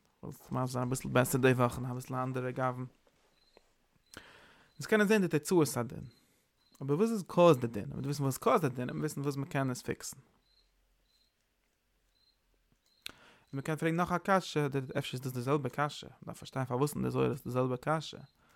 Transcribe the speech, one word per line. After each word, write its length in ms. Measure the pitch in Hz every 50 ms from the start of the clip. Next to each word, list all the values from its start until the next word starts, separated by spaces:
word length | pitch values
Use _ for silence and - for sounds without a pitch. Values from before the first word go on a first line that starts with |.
| _ _ _ _
וואס 280 | - - 127 - - -
מען 160 | - 127 131
זאל 160 | 127 131 127
א 20 | 127
ביסל 240 | 123 131 - - 135
בעסער 320 | 127 127 127 - - 131
די 120 | 127 131
וואך, 260 | 127 127 123 120 - 123
א 160 | 123 131 123
ביסל 200 | 127 123 - 131
אנדערע 360 | 127 127 127 127 127 127 127
גאוון. 360 | 127 131 131 127 123 127 127 127 - _ _ _ _ _ _ _ _ _ _ _ _ - _ _ _ _ _ _ _ _ _ _ - - - - - - - - - - _ _ _ -
עס 80 | 143
קען 200 | - 220 214 208
זיין, 160 | 190 220 214
דאס 80 | 185 170
דער 100 | - 143
צו 200 | - - 190 175
איז 140 | 151 131 -
דער 80 | 127
דין. 220 | 117 113 - - 123 127 - _ _ _ _ _ _ _ _ _ _ _ - -
אבער 140 | 139 135 143
וואס 140 | 160 220 226
איז 140 | 226 208 165 -
קאז 300 | - 175 175 170 151 123
דער 120 | 123 113
דין? 140 | - 101 101
אבער 120 | 139 -
מיר 100 | 120 127
וויסן, 160 | 139 143 143
וואס 160 | 139 135 127 -
קאז 220 | - 226 254 214
דער 100 | 160 131
דין, 180 | 123 123 123 127
און 80 | -
מיר 40 | 156
וויסן, 200 | 147 151 - 147
וואס 160 | 139 147 139
מען 120 | 139 139 -
קען 220 | - 139 135 131
עס 120 | 123 -
פיקסן. 340 | - - - - - - -
און 80 | - - _ _ _ _ _ _ _ _ _ _ _ _ _ _ _ _ _ _ _ _ _ _ _ _ _ _ _ _ _ _ _ _ _ _ _ _ _ _ _ _ _ _ _ _ _ _ _ _ _ _ _ _ _ _ _ _ - - - - - - _ _ _
מען 100 | - 135
קען 140 | 135 - 156
פרעגן 200 | 143 160 165 165
נאך 160 | 170 180 170
א 60 | 180 170
קשיא, 500 | - - 196 185 - - - 147 147 139
דער 140 | 135 139 131 135 - 143
אפשר 180 | 139 - -
איז 60 | 123
דאס 100 | 131 135
דערזעלבע 360 | 123 127 120 131 147 151 135 127
קשיא. 400 | - - 147 147 - - - - - _ -
דא 60 | -
פארשטיין, 320 | - - - - - 135 131
פארוואס 320 | 127 127 123 143 147 -
איז 200 | 131 131 123 123
דאס 260 | 131 131 123 123 139 -
דערזעלבע 320 | 123 123 127 127 127 123 127
קשיא. 380 | - 143 156 160 151 - - - - - _ _ _ _ _